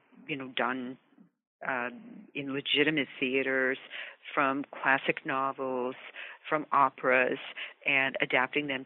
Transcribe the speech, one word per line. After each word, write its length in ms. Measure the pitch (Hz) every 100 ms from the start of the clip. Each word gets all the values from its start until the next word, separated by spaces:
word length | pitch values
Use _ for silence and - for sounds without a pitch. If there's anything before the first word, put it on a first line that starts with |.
| _ - -
you 80 | 143
know, 140 | 131 131
done 400 | 120 131 123 135 _ _ - _ _ _ -
uh, 240 | 127 120 120 117 - - 143
in 180 | 139
legitimate 540 | 139 - 143 147 156 127 -
theaters, 580 | 131 135 131 131 131 135 - - - - -
from 320 | - 135 139 -
classic 540 | - 139 135 - - 160
novels, 680 | 135 135 135 131 127 127 131 - - - - -
from 180 | 156 -
operas, 680 | 139 131 - 135 127 127 135 - - - - 151
and 320 | 139 135 127
adapting 460 | 147 139 131 147 147
them 180 | 135